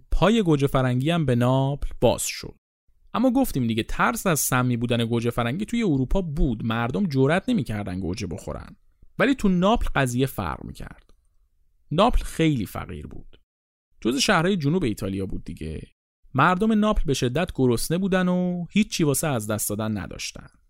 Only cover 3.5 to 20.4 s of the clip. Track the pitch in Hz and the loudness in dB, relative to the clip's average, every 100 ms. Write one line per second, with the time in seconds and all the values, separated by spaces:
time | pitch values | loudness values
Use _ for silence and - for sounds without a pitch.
3.5 | 139 117 113 - - 208 233 190 151 - | 0 0 0 -2 0 0 0 0 0 0
4.5 | 127 123 117 117 117 113 120 117 123 117 | 0 0 0 0 0 0 0 0 -2 -2
5.5 | 160 214 233 214 139 127 196 175 143 160 | -2 -4 0 2 2 2 0 0 0 2
6.5 | 110 117 113 117 165 196 135 135 180 - | 2 -2 -2 -2 0 0 2 4 2 0
7.5 | 233 123 104 104 190 190 180 - - - | -2 -2 -4 -4 -6 -4 -4 -6 -8 -10
8.5 | - - - _ _ - - 233 262 202 | -12 -12 -20 _ _ -18 0 2 2 2
9.5 | 180 190 233 - 143 131 120 135 - 87 | 4 4 2 2 0 0 0 -2 -2 -6
10.5 | 64 - - - - _ _ _ _ _ | -6 -12 -14 -16 -18 _ _ _ _ _
11.5 | _ _ _ - 151 233 - - - 160 | _ _ _ -6 2 4 2 -2 0 2
12.5 | 135 - - 87 76 - - - - _ | 2 -4 -8 -10 -12 -12 -16 -18 -20 _
13.5 | _ _ _ _ _ 220 269 - 180 175 | _ _ _ _ _ -2 0 2 2 2
14.5 | 202 139 180 131 101 98 95 95 117 - | 0 0 0 -2 -4 -4 -4 -6 -6 -10
15.5 | 82 78 80 - _ _ _ - 131 160 | -10 -10 -10 -12 _ _ _ -8 2 2
16.5 | 180 220 214 214 208 156 135 123 139 180 | 2 2 2 2 2 0 0 0 -2 -4
17.5 | - 127 113 - 170 196 185 180 180 180 | 0 2 2 0 -2 0 0 2 0 0
18.5 | 175 165 202 214 - 151 131 160 123 107 | -4 -2 0 0 0 0 2 0 -4 -2
19.5 | 104 - 107 110 104 82 - - - | -4 -2 -4 -4 -4 -6 -10 -12 -12